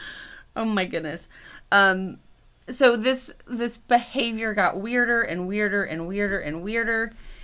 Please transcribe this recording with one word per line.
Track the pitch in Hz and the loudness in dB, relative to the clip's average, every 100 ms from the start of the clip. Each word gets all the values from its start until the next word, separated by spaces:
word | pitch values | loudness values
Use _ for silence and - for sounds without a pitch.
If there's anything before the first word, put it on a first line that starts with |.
| - - - - - - | -16 -16 -18 -20 -10 -4
Oh, | |
my | 220 208 | 0 0
goodness. | 185 165 156 135 - - - - - | 0 -4 -6 -8 -12 -20 -20 -20 2
Um, | 202 196 185 190 - - - _ _ - | 6 6 4 -2 -8 -16 -20 _ _ -8
so | 247 262 233 | 4 6 6
this, | 240 262 - - - | 2 0 -2 -8 -10
this | 233 233 - | -6 -4 -6
behavior | - 240 247 262 233 220 226 | 2 2 2 -4 -2 -2 -2
got | 202 180 190 | 0 0 0
weirder | 220 247 233 233 | -2 0 2 2
and | - 175 180 | 0 -2 -2
weirder | 208 208 202 | 0 0 0
and | 190 160 170 | -2 -4 -4
weirder | 196 202 196 | -2 -2 -2
and | 147 160 | -4 -6
weirder. | 190 226 226 226 226 - - - | -4 -2 -2 -2 -4 -8 -16 -16